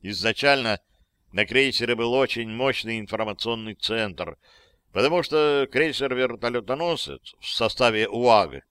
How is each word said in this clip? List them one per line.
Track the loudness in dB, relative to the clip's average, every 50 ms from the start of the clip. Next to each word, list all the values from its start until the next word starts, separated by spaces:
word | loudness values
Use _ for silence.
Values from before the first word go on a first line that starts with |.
Изначально | -8 -8 -6 -2 0 0 0 2 4 4 4 4 2 -2 -2 -2 _ _ _ _ _ _ _ _ _ _ -2
на | -2 -2
крейсере | 0 2 2 2 2 0 -2 -2 -2 0
был | 0 0 0 2
очень | 2 2 0 -2 -6 -6 -8
мощный | -4 -2 -2 -2 -2 -2 -4 -6 -6 -6
информационный | -6 -6 -4 -4 -4 -4 -6 -6 -6 -6 -6 -6 -6 -12 -12
центр — | _ -6 -4 -2 -2 -2 -4 -4 -8 -8 -8 -10 _ _ _ _ -20 _ _ _ _ _ _ _
потому | 0 2 2 2 0 -2
что | 0 0 2 2 4 2 2 0 0
крейсер-вертолетоносец | 2 2 2 2 0 -2 -2 -2 0 0 0 -2 -2 -2 -4 -2 -2 -2 -4 -4 -4 -2 0 -2 -2 -2 -4 -10 -12 -14 _ -20 -20 _
в | -10 -8
составе | -4 0 0 0 0 2 2 2 4 2 0 0
уаг | 0 2 6 6 6 6 6 2 -4 -14 -16 _